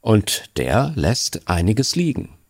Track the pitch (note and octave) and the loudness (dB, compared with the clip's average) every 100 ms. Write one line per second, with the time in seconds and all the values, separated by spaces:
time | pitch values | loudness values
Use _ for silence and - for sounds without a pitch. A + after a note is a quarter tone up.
0 | A#2 G#2+ - - - - B1+ F#2+ C#3+ C#3+ | 4 2 2 -6 -6 -6 0 0 0 0
1 | E2+ B2 - D#2+ - F2 F2 A2 C3 E3+ | 0 0 -2 -8 -4 0 2 2 0 0
2 | E3+ A2 F2+ - | -2 -2 -8 -16